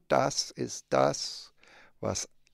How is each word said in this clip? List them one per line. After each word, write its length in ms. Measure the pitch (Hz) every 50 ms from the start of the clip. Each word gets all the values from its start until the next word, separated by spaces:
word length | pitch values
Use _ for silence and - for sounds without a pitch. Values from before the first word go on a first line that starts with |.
| - -
das 440 | 147 131 131 143 - - - -
ist 340 | - - - - - - - -
das, 600 | 67 65 67 71 - - - - - - - - _ _ _ - - - - - _ _
was 300 | 110 104 95 - - - _ _ _ _